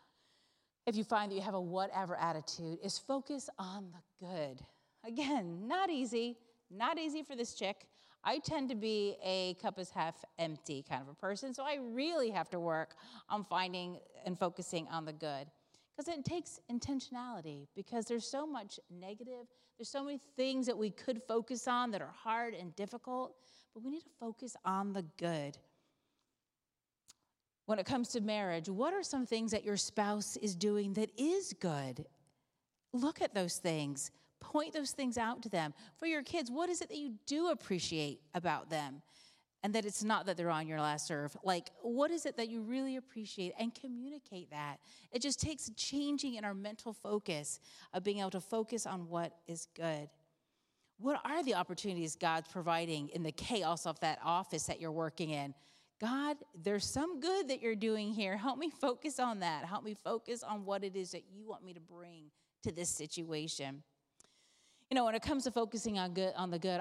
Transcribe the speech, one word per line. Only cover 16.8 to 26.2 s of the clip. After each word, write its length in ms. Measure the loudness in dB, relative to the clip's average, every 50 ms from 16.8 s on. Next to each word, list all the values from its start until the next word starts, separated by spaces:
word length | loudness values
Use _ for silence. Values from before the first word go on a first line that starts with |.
| 0 0 -2 -2 -2 -4 -8 -8 -8 -6 -6 -6 -6 -8 -8 -10 -10 -12 -10
because 320 | -10 -8 -2 -2 -2 0
there's 200 | 0 0 -2 -2
so 200 | -2 -2 -2 -2
much 320 | -2 -4 -6 -6 -8 -12 -16 -16 -16
negative, 600 | -16 -12 -10 -10 -10 -10 -10 -12 -12 -12 -14 -16 _ _ _ _ _
there's 140 | -12 -10 -6
so 140 | -4 -4 -4
many 140 | -4 -6 -6
things 480 | -8 -8 0 2 4 4 4 4 4
that 120 | 2 4 2
we 120 | 2 0
could 320 | 0 -2 -2 -2 -2 0 0
focus 420 | 2 2 2 2 2 -4 -2 2
on 240 | 2 4 4 4 2
that 100 | 0 -2
are 120 | -4 -4
hard 420 | -8 -6 -2 0 2 2 0 -2 -4
and 200 | -6 -8 -8 -4
difficult, 600 | -4 -4 -4 -4 -8 -6 -4 -2 -2 -2 -4 -6 _ _ -20 -20 -20 -20 _ -14
but 80 | -10
we 80 | -6 -6
need 140 | -6 -6 -8
to 60 | -12
focus 460 | -14 -8 -8 -8 -8 -8 -10 -10 -8 -4 0
on 280 | 2 2 2 2 0
the 100 | -2 -2
good. 560 | -4 -6 -6 -2 0 0 0 0 -2 -4 -6 -10 -16 _ _ _ _ _ _ _ _ _ _ _